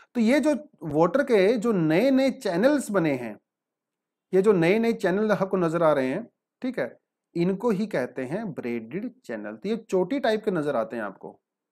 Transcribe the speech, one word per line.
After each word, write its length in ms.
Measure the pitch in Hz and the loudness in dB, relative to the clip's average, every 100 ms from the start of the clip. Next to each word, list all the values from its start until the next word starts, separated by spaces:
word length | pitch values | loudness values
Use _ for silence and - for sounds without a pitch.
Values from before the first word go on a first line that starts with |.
| _ | _
तो 80 | 240 | 0
ये 180 | 220 294 | 2 4
जो 280 | 277 277 - _ | 2 0 -6 _
वाटर 400 | 160 147 175 220 | -4 2 2 2
के 340 | 277 214 185 247 | 2 4 4 2
जो 140 | 233 | 0
नए 400 | 202 156 165 269 | 0 2 2 4
नए 200 | 262 262 | 2 2
चैनल्स 600 | 262 202 170 254 294 220 | -2 -4 0 2 2 0
बने 220 | 196 160 | -2 0
हैं, 260 | 131 117 104 _ _ _ _ _ _ _ _ _ | -2 -6 -12 _ _ _ _ _ _ _ _ _
ये 80 | 185 | 2
जो 120 | 202 | 4
नए 260 | 190 165 214 | 4 4 4
नए 140 | 226 | 2
चैनल 380 | 226 180 190 214 | 0 0 0 0
आपको 260 | 190 196 190 | 0 0 0
नजर 260 | 165 170 | 0 2
आ 100 | 160 | 4
रहे 140 | 143 131 | 4 0
हैं, 220 | 135 - _ _ _ | -4 -8 _ _ _
ठीक 180 | 254 196 | -8 -6
है, 180 | 120 - _ _ _ 170 | -8 -8 _ _ _ -2
इनको 340 | 175 196 240 | 0 0 0
ही 180 | 185 220 | 0 -2
कहते 380 | 160 123 - 127 | -2 -4 -6 -6
हैं 280 | 180 220 | -6 -6
ब्रेडेड 680 | 131 120 120 113 170 214 - | -8 -6 -6 -6 -10 -10 -12
चैनल। 360 | - 110 104 110 | -12 -10 -10 -10
तो 140 | 190 | -6
ये 80 | 226 | -6
चोटी 420 | - 185 180 277 | -2 -2 0 0
टाइप 260 | 240 214 214 | 0 0 -2
के 60 | |
नजर 240 | 175 147 127 | -2 -2 -2
आते 200 | 110 117 | -4 -6
हैं 80 | |
आपको, 380 | 101 95 90 98 _ _ _ | -8 -10 -18 -20 _ _ _